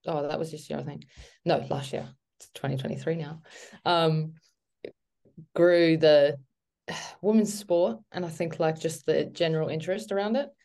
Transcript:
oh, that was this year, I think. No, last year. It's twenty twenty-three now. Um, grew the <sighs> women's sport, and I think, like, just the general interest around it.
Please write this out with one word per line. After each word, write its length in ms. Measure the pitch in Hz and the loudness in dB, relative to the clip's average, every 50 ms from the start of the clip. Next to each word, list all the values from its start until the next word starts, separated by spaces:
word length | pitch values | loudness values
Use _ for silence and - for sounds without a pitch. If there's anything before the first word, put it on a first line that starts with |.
| _ | _
oh, 200 | - 165 147 143 | -6 -4 -4 -4
that 120 | 143 - - | -4 -4 -4
was 120 | 165 160 | -6 -6
this 200 | 151 151 - - | -8 -14 -12 -10
year, 80 | 151 143 | -8 -8
I 40 | 139 | -8
think. 220 | 151 143 - - _ _ - - - _ _ _ | -8 -12 -12 -16 _ _ -20 -20 -20 _ _ _
No, 200 | 165 160 - - - | 0 0 0 0 -4
last 240 | - 143 135 - - | -6 -6 -6 -8 -8
year. 160 | - - - - _ _ _ _ _ | -8 -10 -10 -16 _ _ _ _ _
It's 80 | - - _ | -20 -20 _
twenty 240 | - - 139 139 135 | -8 -6 -4 -4 -4
twenty-three 380 | - - 147 135 - 160 165 | -4 -6 -8 -6 -4 -4 -4
now. 260 | 170 156 147 156 160 - - - - - - - - _ | -4 -6 -10 -12 -16 -18 -20 -20 -20 -20 -20 -20 -6 _
Um, 480 | - 175 170 165 160 160 156 156 160 160 - _ _ _ _ _ _ _ _ _ - - _ _ _ _ _ _ _ _ - 160 _ _ | 0 2 2 4 2 2 0 -2 -4 -8 -16 _ _ _ _ _ _ _ _ _ -18 -18 _ _ _ _ _ _ _ _ -20 -20 _ _
grew 440 | - 170 175 175 170 170 165 165 160 | 4 4 6 6 6 6 6 4 4
the 400 | 160 156 151 147 143 143 147 135 - _ _ _ _ _ _ _ _ - | 6 6 8 8 6 4 2 -4 -12 _ _ _ _ _ _ _ _ -12
<sighs> 320 | - - - - - - | -10 -10 -10 -14 -16 -4
women's 320 | - 202 220 220 202 - - | 0 4 4 4 4 4 -2
sport, 460 | - - - 175 170 175 214 233 220 - _ | -8 -2 0 2 2 2 2 0 -6 -12 _
and 140 | - 175 180 | -10 -8 -8
I 60 | 165 | -8
think, 280 | 160 - 175 170 165 - | -6 -6 -6 -6 -2 0
like, 220 | 165 160 160 160 | 0 0 0 0
just 240 | - 165 160 - - | -4 -6 -6 -4 -2
the 220 | - 156 160 151 | 0 0 0 0
general 420 | - - - 170 160 160 160 156 143 | -2 -2 -2 0 0 0 0 -2 -2
interest 440 | 147 160 160 180 185 214 220 - 202 | -4 -6 -4 -4 -6 -6 -4 -4 -4
around 240 | 196 202 214 226 | -2 -2 0 0
it. 120 | 269 285 285 - _ | -2 -2 -4 -10 _